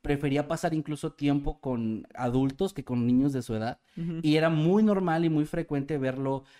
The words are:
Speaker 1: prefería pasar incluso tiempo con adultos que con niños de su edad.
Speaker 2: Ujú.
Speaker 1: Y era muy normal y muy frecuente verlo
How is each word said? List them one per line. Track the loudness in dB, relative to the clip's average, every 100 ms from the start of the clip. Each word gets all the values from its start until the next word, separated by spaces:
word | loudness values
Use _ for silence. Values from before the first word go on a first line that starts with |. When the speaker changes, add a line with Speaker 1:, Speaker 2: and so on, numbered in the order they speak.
Speaker 1:
prefería | -4 -2 0 -2 -2
pasar | -2 -2
incluso | -2 -4 -6 -8
tiempo | -2 0 0 0 -6
con | -6 -4 -4 -6 -10 -6
adultos | -2 2 0 -2 -4
que | -4
con | -4 -2 2
niños | 4 2
de | 0
su | -4
edad. | -4 -4 -8 _ -10
Speaker 2:
Ujú. | -6 -2
Speaker 1:
Y | 2 4
era | 4
muy | 2 4 6
normal | 4 4 2 2
y | 2
muy | 2
frecuente | 0 -4 -4 -4 -2 -2
verlo | -2 -2 -4 -4 -6